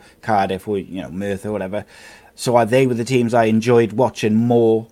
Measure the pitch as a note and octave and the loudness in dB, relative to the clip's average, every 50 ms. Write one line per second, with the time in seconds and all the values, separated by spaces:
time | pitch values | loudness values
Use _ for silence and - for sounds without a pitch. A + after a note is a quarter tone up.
0 | - - _ _ - A#2+ G#2+ G2 G2 F#2+ F#2+ F#2 - G#2+ G#2 G2 F2 - F2 F#2 | -16 -20 _ _ -4 -2 0 0 0 -2 -4 -8 -6 -6 -6 -6 -6 -8 -12 -12
1 | D2+ B1+ E2 F#2+ G2+ G2+ G2 F#2+ - G#2 G#2+ G2 F#2+ F#2+ G#2 G#2 G2 _ - - | -12 -10 -10 -8 -6 -6 -8 -8 -8 -8 -8 -8 -8 -8 -8 -10 -10 _ -20 -20
2 | - - - - _ - _ - - C3 A#2 A#2+ A#2 G#2+ B2 C3+ C3+ B2+ B2 A#2 | -20 -20 -20 -20 _ -20 _ -8 -4 2 2 2 2 4 2 2 2 2 0 -4
3 | A#2 A#2+ C3+ B2 A#2+ A2+ B2 A#2 A2+ A2 A2 A2+ A2 B2 A#2+ A#2 A#2 G2 G#2+ A2+ | -4 0 0 0 0 2 2 2 2 4 2 0 2 4 4 4 2 2 0 0
4 | B2+ A2 - - A#2 G#2+ G#2+ A2 A#2 A#2+ A#2+ A#2 A#2 A2+ A2+ A2 A2 - | -2 -2 -2 -4 -2 0 0 0 2 2 2 2 4 2 2 0 -2 -8